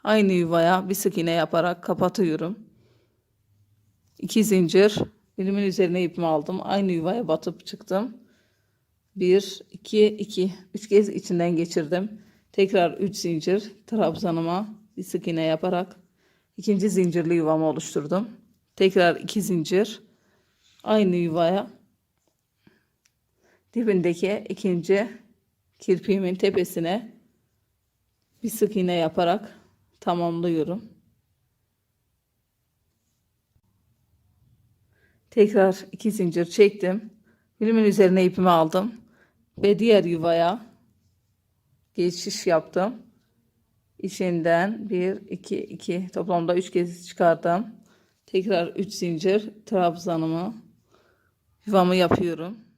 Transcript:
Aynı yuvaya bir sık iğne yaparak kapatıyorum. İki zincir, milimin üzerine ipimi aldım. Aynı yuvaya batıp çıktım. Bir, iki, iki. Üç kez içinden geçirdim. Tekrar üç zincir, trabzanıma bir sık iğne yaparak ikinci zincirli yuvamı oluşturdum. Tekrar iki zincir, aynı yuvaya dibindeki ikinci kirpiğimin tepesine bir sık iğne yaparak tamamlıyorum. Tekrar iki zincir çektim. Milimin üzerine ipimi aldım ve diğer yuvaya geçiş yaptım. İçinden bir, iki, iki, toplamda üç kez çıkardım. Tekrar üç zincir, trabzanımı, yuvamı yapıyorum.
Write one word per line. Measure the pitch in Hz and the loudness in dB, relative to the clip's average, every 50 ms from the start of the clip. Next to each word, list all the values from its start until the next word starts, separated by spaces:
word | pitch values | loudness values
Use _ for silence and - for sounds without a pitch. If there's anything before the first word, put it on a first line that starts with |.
| - | 2
Aynı | 208 214 214 208 190 | 2 4 4 4 4
yuvaya | 185 175 170 160 170 170 165 170 185 185 190 185 | 4 2 2 2 2 4 4 4 4 2 2 -2
bir | 202 | -4
sık | - - 196 - 175 | -2 -2 -2 0 0
iğne | 165 170 | -2 0
yaparak | 165 170 156 160 - 165 160 180 180 180 | 2 0 0 2 2 0 0 0 -2 -4
kapatıyorum. | - - 180 143 180 180 180 - 190 165 156 156 160 170 220 - - _ _ _ _ _ _ _ _ _ _ _ _ _ _ _ _ _ _ _ _ _ _ _ _ _ _ _ _ _ _ - | -4 -6 -2 0 0 -2 0 0 0 0 0 -2 -4 -6 -8 -10 -16 _ _ _ _ _ _ _ _ _ _ _ _ _ _ _ _ _ _ _ _ _ _ _ _ _ _ _ _ _ _ -12
İki | - - - 226 208 | -10 -2 0 2 2
zincir, | 214 196 185 175 160 214 190 202 208 208 - - - _ _ _ _ _ | 4 4 2 2 4 6 6 6 6 4 0 -6 -6 _ _ _ _ _
milimin | - 190 190 196 202 | -6 -4 -4 -2 -2
üzerine | 202 196 175 208 190 165 175 180 180 | -2 -2 0 0 0 0 2 -2 -2
ipimi | 160 175 180 170 | -2 -2 -2 -2
aldım. | 165 156 151 151 180 185 190 | 0 0 -2 -2 -4 -8 -8
Aynı | - - 190 202 196 190 | -4 -2 -2 0 0 0
yuvaya | 180 165 156 180 208 240 240 165 | -2 -2 -2 -4 -4 -4 -2 -2
batıp | 156 160 - 180 170 - - | -2 -2 -2 -8 -10 -10 -16
çıktım. | - - - - - 185 196 220 262 226 - _ _ _ _ _ _ _ _ _ _ _ _ _ _ _ _ _ _ _ | -18 -18 -18 -8 -4 -4 -4 -4 -6 -12 -18 _ _ _ _ _ _ _ _ _ _ _ _ _ _ _ _ _ _ _
Bir, | 196 185 180 185 196 196 - - - - _ | -2 2 2 4 2 2 -2 -14 -16 -18 _
iki, | - - - - - 214 214 | -20 -20 -12 -2 4 4 4
iki. | 214 214 214 202 - - 190 180 190 180 - - _ - | 4 4 -4 -10 -8 -4 -2 -2 -2 -4 -8 -20 _ -14
Üç | 208 - - | -14 -4 4
kez | 196 202 208 202 | 4 4 4 4
içinden | - 196 - - 185 170 170 175 175 | -4 -8 -6 -2 -2 0 0 0 0
geçirdim. | 160 170 170 - 180 156 147 175 180 196 214 - - - _ _ _ _ _ | 0 -2 -2 -2 -4 -2 0 -2 -4 -4 -6 -10 -16 -20 _ _ _ _ _
Tekrar | - - 196 190 202 190 175 165 - - | 0 0 0 2 4 2 2 2 0 -4
üç | 196 202 - | -6 -6 -6
zincir, | - - 175 170 156 - 180 185 208 214 - - - _ | -6 -4 -4 -4 -2 0 0 -2 -2 -2 -8 -20 -20 _
trabzanıma | - 233 214 185 160 165 - - 180 165 165 165 165 175 190 220 214 - - _ _ _ | -6 -2 0 0 0 0 -2 -4 -2 -2 -2 -2 -2 -4 -4 -6 -8 -14 -20 _ _ _
bir | - | -16
sık | 185 - - 175 - 180 | -12 -8 -8 -6 -4 -4
iğne | 165 160 | -4 -2
yaparak | 160 160 160 160 - 180 180 175 185 180 - _ _ _ _ _ _ _ _ _ _ _ _ | 0 0 0 0 -2 -2 -2 -2 -4 -6 -12 _ _ _ _ _ _ _ _ _ _ _ _
ikinci | - 180 214 202 190 190 214 | -8 -2 0 0 2 0 0
zincirli | 180 190 180 175 156 175 160 165 175 | 2 2 0 2 0 0 0 0 0
yuvamı | 165 160 156 160 156 160 | 0 2 2 2 2 2
oluşturdum. | 156 147 - 160 - - - 143 151 175 190 240 - - - _ _ _ _ _ _ _ | 0 -2 -2 -8 -6 -6 -6 -4 -2 -4 -4 -4 -6 -12 -20 _ _ _ _ _ _ _
Tekrar | - 190 190 185 190 175 170 160 | 2 2 2 4 4 4 4 2
iki | - - 180 - 214 | 0 -6 -6 -6 -4
zincir, | 180 - 185 170 156 151 180 185 220 - - - _ _ _ _ _ _ _ _ _ _ _ _ _ _ _ _ | -2 -2 -2 -2 -2 0 0 0 0 -2 -6 -16 _ _ _ _ _ _ _ _ _ _ _ _ _ _ _ _
aynı | - 214 214 220 208 185 175 | -2 0 2 2 2 2 2
yuvaya | 175 170 165 156 170 165 165 185 196 - - - _ _ _ _ _ _ _ _ _ _ _ _ _ _ _ _ _ _ _ _ _ _ _ _ _ _ _ _ _ _ _ _ _ _ _ _ _ _ _ _ | 0 -2 0 0 2 2 2 2 0 -4 -6 -16 _ _ _ _ _ _ _ _ _ _ _ _ _ _ _ _ _ _ _ _ _ _ _ _ _ _ _ _ _ _ _ _ _ _ _ _ _ _ _ _
dibindeki | 233 233 214 202 180 170 175 170 170 190 185 208 214 - - | -2 0 2 2 2 2 0 -2 -2 -2 -2 -2 -4 -6 -10
ikinci | 202 - - 196 180 170 160 - 190 196 226 226 - - _ _ _ _ _ _ _ _ _ _ _ _ | -12 -4 -2 -2 -2 -2 0 0 0 0 0 -4 -8 -18 _ _ _ _ _ _ _ _ _ _ _ _
kirpiğimin | - - 185 180 - - 190 196 190 180 190 | -2 -2 -2 -2 0 -2 -2 0 0 -4 -2
tepesine | 185 - 196 190 196 180 - - 175 165 165 185 233 240 - - _ _ _ _ _ _ _ _ _ _ _ _ _ _ _ _ _ _ _ _ _ _ _ _ _ | 0 -2 0 0 0 -2 -2 -4 -4 -2 -2 -4 -4 -6 -12 -20 _ _ _ _ _ _ _ _ _ _ _ _ _ _ _ _ _ _ _ _ _ _ _ _ _
bir | - 220 | -10 -8
sık | - - 208 196 214 | -2 -2 -2 0 0
iğne | 190 180 180 175 | -2 0 0 0
yaparak | 170 165 160 165 190 175 170 185 214 214 - - - _ _ _ _ _ _ _ _ | 0 0 0 0 0 0 2 0 -2 -4 -14 -20 -20 _ _ _ _ _ _ _ _
tamamlıyorum. | - 196 175 175 175 170 170 170 170 180 170 160 147 - 175 - - - - _ _ _ _ _ _ _ _ _ _ _ _ _ _ _ _ _ _ _ _ _ _ _ _ _ _ _ _ _ _ _ _ _ _ _ _ _ _ _ _ _ _ _ _ _ _ _ _ _ _ _ _ _ _ _ _ _ _ _ _ _ _ _ _ _ _ _ _ _ _ _ _ _ _ _ _ _ _ _ _ _ _ _ _ _ _ _ | -4 -4 -2 -2 -2 -4 -2 -2 -2 -2 -2 -2 -2 -4 -6 -10 -10 -16 -20 _ _ _ _ _ _ _ _ _ _ _ _ _ _ _ _ _ _ _ _ _ _ _ _ _ _ _ _ _ _ _ _ _ _ _ _ _ _ _ _ _ _ _ _ _ _ _ _ _ _ _ _ _ _ _ _ _ _ _ _ _ _ _ _ _ _ _ _ _ _ _ _ _ _ _ _ _ _ _ _ _ _ _ _ _ _ _
Tekrar | - 240 208 214 214 208 190 190 185 190 - - | 4 4 4 6 6 4 4 4 2 -2 -10 -18
iki | - - - 220 | -18 -6 -4 -4
zincir | 196 214 185 170 165 175 170 | -2 0 -2 -2 0 -2 -4
çektim. | 170 - - 208 202 208 - 185 180 185 220 220 220 _ _ _ _ _ _ _ _ _ _ | -2 4 4 4 4 4 -2 -4 -4 -4 -4 -8 -14 _ _ _ _ _ _ _ _ _ _
Milimin | 214 220 226 220 214 | 0 2 2 4 4
üzerine | 208 185 208 196 180 185 190 185 | 4 6 6 4 6 6 4 4
ipimi | 180 185 190 185 185 | 2 2 2 4 4
aldım | 175 165 160 160 170 185 196 233 226 - - _ _ _ _ _ _ _ _ _ _ - | 6 4 4 2 0 -2 -2 -2 -8 -12 -20 _ _ _ _ _ _ _ _ _ _ 0
ve | - 202 208 - | 2 2 2 2
diğer | 220 233 214 196 165 | 4 6 6 4 4
yuvaya | 175 170 160 160 170 165 165 170 175 202 233 - - _ _ _ _ _ _ _ _ _ _ _ _ _ _ _ _ _ _ _ _ _ _ _ _ _ | 2 -2 0 0 0 2 2 2 2 0 -4 -10 -20 _ _ _ _ _ _ _ _ _ _ _ _ _ _ _ _ _ _ _ _ _ _ _ _ _
geçiş | - 175 175 175 - - 202 - - - | -2 -2 -2 -2 -4 -8 -8 -8 -4 0
yaptım. | 190 165 160 156 - - 175 185 226 254 - - _ _ _ _ _ _ _ _ _ _ _ _ _ _ _ _ _ _ - | 2 2 2 0 -2 -4 -2 -2 -2 -6 -12 -20 _ _ _ _ _ _ _ _ _ _ _ _ _ _ _ _ _ _ -12
İçinden | - 185 - - 196 180 175 170 160 170 165 170 180 202 226 220 214 202 | -12 -10 -6 -4 -4 -2 -2 0 2 2 2 2 2 -2 -4 -8 -8 -4
bir, | 190 180 180 190 196 208 - - | -4 -2 -2 -2 -4 -6 -10 -14
iki, | - 180 - - 196 - | -14 -14 -8 -8 -8 -8
iki, | - - - 160 - - 170 180 190 180 - | -8 -10 -14 -12 -8 -6 -6 -6 -6 -6 -6
toplamda | 185 180 180 180 170 170 165 175 | -8 -4 -2 -2 -2 0 0 0
üç | 180 180 - | -2 -2 -2
kez | - 175 175 170 175 - - - | -2 -2 -2 -2 -6 -14 -18 -20
çıkardım. | - - 185 170 165 165 - 170 170 190 240 - - - _ _ _ _ _ _ _ _ _ | -2 2 4 4 4 2 0 -2 -2 -2 -4 -8 -14 -20 _ _ _ _ _ _ _ _ _
Tekrar | _ - 185 185 220 196 170 170 170 | _ -4 -2 0 0 0 0 0 -2
üç | - - 196 196 | -4 -6 -8 -8
zincir, | - - 180 175 170 156 170 185 196 214 214 220 - - _ | -6 -6 -6 -4 -4 -2 0 2 0 0 -2 -4 -16 -20 _
trabzanımı, | - 226 185 180 170 165 175 170 180 165 160 160 160 160 165 180 214 233 220 - - _ _ _ _ _ _ _ _ _ _ _ _ _ _ _ _ _ _ _ | -2 0 2 2 0 0 -2 -6 -4 -4 -2 -2 -2 -4 -4 -6 -8 -10 -14 -20 -20 _ _ _ _ _ _ _ _ _ _ _ _ _ _ _ _ _ _ _
yuvamı | 208 208 190 180 180 185 | 0 2 4 4 4 4
yapıyorum. | 185 180 170 - - 185 175 165 151 160 180 226 220 - _ _ | 2 2 2 2 0 0 -4 -4 -8 -10 -14 -14 -18 -20 _ _